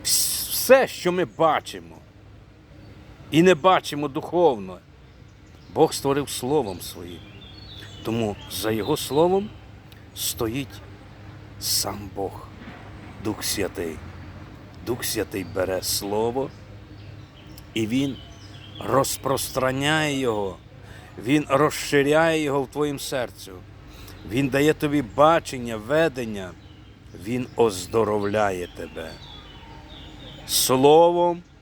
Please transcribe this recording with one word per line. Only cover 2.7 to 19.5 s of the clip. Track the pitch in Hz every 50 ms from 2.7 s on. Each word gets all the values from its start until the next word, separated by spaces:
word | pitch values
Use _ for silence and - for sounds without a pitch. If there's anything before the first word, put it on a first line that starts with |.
| - - - - - - - - - - - -
і | - 147 170
не | 185 180
бачимо | 147 139 185 185 160 - - - 143 147 147
духовно, | 131 156 131 - - 170 175 160 131 107 98 92 92 87 - - - - - - - - - - - - - - - - - - -
Бог | 120 151 156 -
створив | - - 139 139 143 143 123
Словом | - - - 123 143 156 131 101 92 87
Своїм. | - - - 87 90 87 87 78 - - - - - - - - - - - - - - - - -
Тому | - 110 117 113 104 101 - - -
за | - - 98 110
Його | 110 110 98 107 151 147
Словом | - - 131 143 165 175 185 196 208 214 - - - - - - - - - - - - -
стоїть | - - - - - 120 110 113 135 139 - - - - - - - - - - - - - - - - - - -
сам | - - - - - 101 101 101 104 98 -
Бог, | 101 98 90 - 82 - - - - - - - - - - - - - - - - -
Дух | - 104 - -
Святий. | - - - 95 85 - - 90 82 80 78 - - - - - - - - - - - - - - - - -
Дух | 95 120 127 -
Святий | - - 113 98 - - 104 92 90 98
бере | 98 92 90 95 92
Слово, | 87 - - - 104 101 101 107 113 117 120 135 135 139 - - - - - - - - - - - - - - - - - - - - - - - - -
і | 113 113 104
Він | 117 131 139 139 131 - - - - - - - - - - - - -
розпространяє | - 101 113 131 139 - - - - 131 135 123 - -